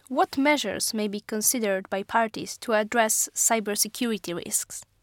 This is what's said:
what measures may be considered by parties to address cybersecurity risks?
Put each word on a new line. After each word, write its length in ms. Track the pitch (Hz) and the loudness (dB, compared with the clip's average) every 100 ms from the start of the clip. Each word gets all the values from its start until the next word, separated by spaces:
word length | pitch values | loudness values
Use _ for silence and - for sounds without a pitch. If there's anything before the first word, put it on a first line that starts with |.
| - | -2
what 280 | 262 370 - | 0 2 2
measures 560 | 285 294 208 185 - | 4 4 0 -2 -2
may 160 | 220 208 | -2 -2
be 120 | 208 | -4
considered 680 | - 220 214 254 208 190 196 | -4 -2 0 2 0 0 -2
by 140 | 196 | -6
parties 560 | 202 226 226 - - - | 0 0 0 -2 -8 -8
to 160 | - | 0
address 560 | 214 214 240 220 - - | 0 2 2 2 2 0
cybersecurity 1000 | - - 226 214 202 214 - 240 208 - 170 | 0 2 2 0 0 -2 0 -2 -2 -4 -6
risks? 480 | - - - - - _ | -2 -4 -4 -12 -14 _